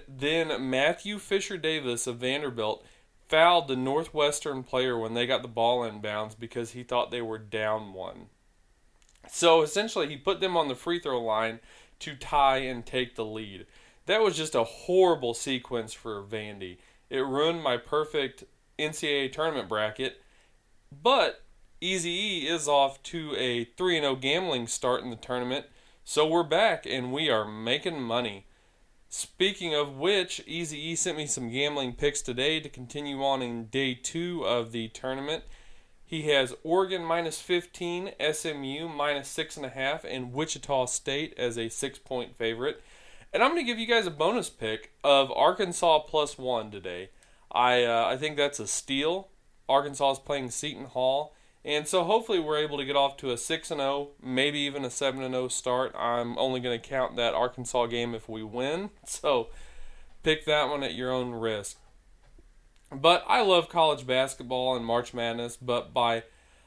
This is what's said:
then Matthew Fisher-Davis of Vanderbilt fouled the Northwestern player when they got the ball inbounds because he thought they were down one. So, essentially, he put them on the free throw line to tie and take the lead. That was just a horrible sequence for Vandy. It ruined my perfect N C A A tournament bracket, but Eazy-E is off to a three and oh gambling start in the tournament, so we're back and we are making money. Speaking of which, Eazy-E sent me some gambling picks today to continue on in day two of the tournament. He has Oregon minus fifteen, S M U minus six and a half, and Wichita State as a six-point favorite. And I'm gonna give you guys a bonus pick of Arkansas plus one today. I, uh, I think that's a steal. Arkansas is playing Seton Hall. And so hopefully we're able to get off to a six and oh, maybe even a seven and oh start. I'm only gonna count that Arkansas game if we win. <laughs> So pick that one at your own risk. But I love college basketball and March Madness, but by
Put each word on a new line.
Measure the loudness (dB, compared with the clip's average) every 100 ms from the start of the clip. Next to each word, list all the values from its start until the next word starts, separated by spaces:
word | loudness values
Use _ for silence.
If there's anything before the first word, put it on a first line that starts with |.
| -8
then | -4 0 0 0 -2 0
Matthew | 2 2 0 -6 -8
Fisher-Davis | -2 -2 -2 -4 -2 -2 -2 -4 -4
of | -4
Vanderbilt | -2 -2 -2 -2 -2 -2 -8 -20 _ _ 2
fouled | 8 8 8 4
the | 0
Northwestern | 2 0 -2 2 2 2 -4 -6
player | -2 0 0 0
when | -2
they | 0 2
got | 0
the | 0
ball | 2 4 4
inbounds | 0 -4 -6 -4 -6 -8
because | -8 -6 -8
he | -10
thought | -2 0 0
they | -2
were | -4 -6
down | -6 -2 0 -2 -4
one. | -10 -12 -12 -18 _ _ _ _ _ _ _ _ _ -12
So, | 4 8 8
essentially, | 6 0 -2 -2 -4
he | -2
put | -2 0
them | 0 2
on | 0
the | -2
free | -4 -4
throw | -2 -2
line | 0 0 0 -4 -14 -20 -20 -14
to | -12 -10
tie | 0 4 6 4
and | 0 -6 -4
take | -2 -2 -4
the | -6
lead. | -6 -10 -12 -16 -20 -20 _ 0
That | 2
was | 4 2
just | 0 0
a |
horrible | 0 -4 2 6 6 6 0
sequence | -4 -4 -4 -4 -6 -6
for | -10 -10 -10
Vandy. | -6 -8 -8 -10 -12 -14 -20 _ -6
It | -4
ruined | 0 2 2 2
my | 0 -2
perfect | 0 -2 0 -2 -4 -6 -20 _ _ -6
N | -4
C | -2 0
A | 0 0
A |
tournament | -2 -2 -2 -2
bracket, | 0 -2 -2 -6 -6 _ _ _ _ _ _ _ -2
but | 2 4 2 -2 -16 -20 -20 -8
Eazy-E | -2 -2 -2 -2 -2 -2 -2
is | -2 4
off | 4 4 0
to | -10 -8 -6 -2
a | 0 -2 -4
three | -2 2 2
and | 2
oh | 0
gambling | 2 2 0 -2 -4
start | -2 0 0
in | -2
the | -10
tournament, | -6 -4 -2 -4 -6 -20 _ _ -4
so | 2 4
we're | 4
back | 4 4 4 2 -2
and | -4 -2
we | -2 2
are | 2 0
making | -4 -2 -2 -2 -6
money. | -2 -2 -2 -6 -14 _ _ _ _ _ -14
Speaking | -10 -8 -2 -2 -2 -2 -2
of | -2 -2
which, | 0 0 -2 -6 -8
Eazy-E | -8 -8 -8 -6 -4
sent | -2 -4
me | -4
some | -4 -4
gambling | -2 -2 0 -4
picks | 0 0 0
today | -6 -2 0 0
to | -4
continue | -14 -12 -10 -8 -2
on | 0 0
in | -2 -6 -4
day | -2 -2
two | -2 -6 -6 -4 -2 0
of | 0 0
the | -4 -6
tournament. | -6 -6 -4 -4 -6 -8 -18 -18 -20 -20 -20 -10
He | -4 4
has | 4 4 -2
Oregon | 0 2 2 0
minus | 0 0 0 -4
fifteen, | -2 -2 -2 -6 -4 -4 -6 -2
S | -2 0 -4
M | -4
U | -6 -6 -6
minus | -2 0 0 -4
six | -6 -6 -6
and | -10
a |
half, | -2 -2 -2 -4
and | -6 -6
Wichita | -4 -4 -4 -2 0 0
State | -2 -2 -4 -4 -2
as | -2 -2
a | -6
six-point | -4 -6 -6 -8 -6 -6 -2
favorite. | -2 0 -4 -6 -14 -20 -20 -20 -4
And | 2
I'm | 4
gonna | 2
give | -2 -2
you | 2
guys | 2 2
a |
bonus | 2 2 2 -2
pick | -6 -6 -6 -8 _
of | 6 6 6
Arkansas | 4 4 4 -2 2 6 6
plus | 4 0 0 -2
one | -2 -2 -4
today. | -8 -8 -8 -12 -16 _ -20 -4
I, | 4 6 6
uh, | 6 4 2
I | 0
think | -2 2
that's | 0 0
a | -4
steal. | -4 -2 0 0 -2 -6 -20 _ -12 2
Arkansas | 2 2 0 0
is | 0
playing | -2 -4 -4
Seton | -6 -8 -8 -8
Hall. | 0 2 2 -2 -12 -20 _
And | -2 -2 2
so | 2
hopefully | 4 2 2 0
we're | 2 0
able | 0 -2
to | 0
get | 2
off | 2 0
to | -4
a | -2
six | -2 -4 -4
and | -2
oh, | 0 -2 -4 -10
maybe | -4 2 2 2
even | -2 -4
a | -6
seven | -2 -2 0
and | -4 -2
oh | -2
start. | -4 0 0 0 -2
I'm | 0 0 -2 0
only | 0 0
gonna | -2 -4
count | -4 -2 -2 0
that | 0
Arkansas | 2 0 -2 -4 0 0
game | 0 -4
if | -6 -8
we | -10
win. | -8 -4 -2 -2 -6 -12
<laughs> | -12
So | -4 0 0 0 -10 -14 -12 -12 -12 -18 -4
pick | 0 0
that | 2 2 2
one | 0
at | -4 -4
your | -2
own | -2 -2
risk. | -4 -2 -2 -6 -14 -20 -20 _ -20 -20 -20 -20 -20 -20 -20 -16
But | 4 6 6 4
I | 2
love | 6 4 4
college | 4 4 4 0
basketball | 2 0 -2 -6 -2 0 0
and |
March | 0 0 0
Madness, | -4 -4 -4 -6 -8
but | -2 -2 0
by | 2 2 2 -4 _ _ _